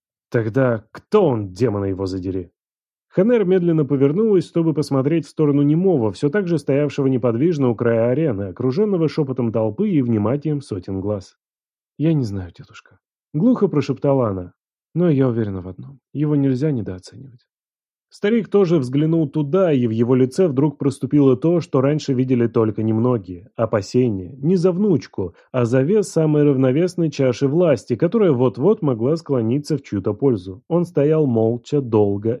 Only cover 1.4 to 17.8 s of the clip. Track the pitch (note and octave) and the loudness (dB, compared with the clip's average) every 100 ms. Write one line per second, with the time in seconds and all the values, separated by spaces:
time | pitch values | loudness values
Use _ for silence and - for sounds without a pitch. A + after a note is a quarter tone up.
1.4 | G2+ F#2 B2 G2+ G2 F#2 F#2+ F#2+ F#2 F#2 | -4 -4 -2 -2 -4 -4 -6 -6 -6 -6
2.4 | F2 _ _ _ _ _ _ - G#3 A#3+ | -8 _ _ _ _ _ _ 0 2 2
3.4 | F#3 F#3 E3+ D#3+ C#3+ C#3 C#3 F3 A3+ F#3+ | 2 2 2 0 0 2 2 2 2 2
4.4 | D#3+ E3+ E3 D3+ D3 C3+ C3+ E3+ D#3 - | 0 -2 0 -2 -2 0 0 -2 -2 -2
5.4 | D3+ C#3+ C#3+ D#3 F#3+ D#3 A2 F#2 D3 G#3 | 0 2 2 2 2 2 0 -2 -2 -2
6.4 | F3 D#3+ - C#3 D3 C#3 C3+ B2+ A#2+ A2+ | -2 -2 0 0 0 0 0 0 0 0
7.4 | E3 D#3 B2+ A2 A#2 A#2 A#2 C3 D#3+ G2 | 0 0 0 0 0 2 2 0 -2 -2
8.4 | G2 F2+ B2+ C#3 G#3+ F#3 D#3 - C3+ B2+ | -6 -4 -2 0 0 0 0 -2 -4 -2
9.4 | A#2+ A2+ A2 G#2 G#3+ D#3+ A#2+ A2 G#2 C#3+ | -2 -2 -2 -2 0 0 2 0 0 -2
10.4 | D#3 D3 - G2 G2 F#2+ G2 G#2 - _ | -2 -6 -6 -10 -6 -6 -6 -6 -10 _
11.4 | _ _ _ _ _ - D3+ D#3 A2+ G2 | _ _ _ _ _ -4 0 0 -2 -6
12.4 | F2+ - - - - _ _ _ _ D3 | -10 -16 -20 -20 -20 _ _ _ _ -2
13.4 | A#3 B3 F#3+ D3 C3 B2+ C#3+ C#3 A#2 F#2+ | 0 2 2 0 -2 -2 0 0 0 -2
14.4 | F2+ - _ _ _ D#3 F3 C3+ C3 A#2 | -8 -16 _ _ _ -2 2 2 2 0
15.4 | G#2+ F#2+ F2+ F2+ C3 C#3 _ C3+ D3 D3 | -4 -6 -10 -14 -18 -20 _ -6 -2 0
16.4 | C3+ B2+ D#3 B2+ G2 F#2 - A2 C3 A#2+ | 0 0 -2 -2 -6 -10 -14 -20 -20 -20
17.4 | _ _ _ _ | _ _ _ _